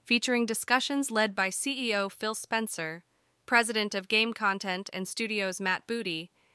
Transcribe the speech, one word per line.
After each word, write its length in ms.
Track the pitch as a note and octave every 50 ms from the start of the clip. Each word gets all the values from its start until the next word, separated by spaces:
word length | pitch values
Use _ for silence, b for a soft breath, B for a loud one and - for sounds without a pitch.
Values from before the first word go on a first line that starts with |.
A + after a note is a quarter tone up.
| b
featuring 440 | - A#3 A#3+ - B3+ B3 A#3+ A#3
discussions 640 | A3 A3+ - - - A#3+ B3+ - - C#4+ C#4 C#4 -
led 240 | A3+ G#3+ G#3+ G#3+ G3
by 160 | G3+ F#3+ F#3+
C 400 | F#3+ - - C#4 C#4 B3+ B3+ A#3
E 20 | G#3
O 160 | G3+ G3 G3
Phil 240 | - - - A3 A3
Spencer, 720 | - - - A#3 A3+ A3 G#3+ - - E3 D#3+ D#3+ E3+ - _ _ _ _ _ _ _ _
President 480 | - B3 A#3 A#3 A3 A3+ A3 G#3 G#3 G#3
of 140 | G3 F#3
Game 260 | - A3 G#3+ A3+ A#3 A3+
Content 560 | - A3 G3+ G3 G3 - G3 F3+ F#3 G3 -
and 160 | - F#3 F#3+
Studios 540 | - - - A3+ G#3+ G#3+ G#3 G3 F#3+ F3+ -
Matt 240 | G3 F#3 F#3 - -
Booty, 460 | - - A#3 A3 F#3 E3 D#3+ E3+ b b b b b